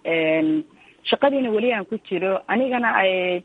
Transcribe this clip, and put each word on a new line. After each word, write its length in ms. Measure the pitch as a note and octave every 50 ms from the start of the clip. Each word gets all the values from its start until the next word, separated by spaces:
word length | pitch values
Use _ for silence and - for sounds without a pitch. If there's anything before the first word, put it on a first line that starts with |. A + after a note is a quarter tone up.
| -
een, 580 | D#3 E3 E3 D#3+ D#3+ D#3+ D#3+ D#3 D#3 D#3 D#3 D#3 - - - - - - _ -
shaqadiina 440 | - A#3 - C4+ C#4+ C#4 C#4 B3+ A3+
weli 220 | G#3+ G#3+ A#3 B3 A#3
aan 120 | A3 -
ku 120 | - A3+ G#3+ - -
jiro, 320 | F#3+ E3+ F#3 F#3+ F#3+ F#3 -
anigana 420 | - G3 A#3 C4 B3+ B3 A#3+ A#3+ A3+ -
ay 480 | G#3 F#3+ F#3+ F#3 F#3 F3+ F3+ F3+ F3+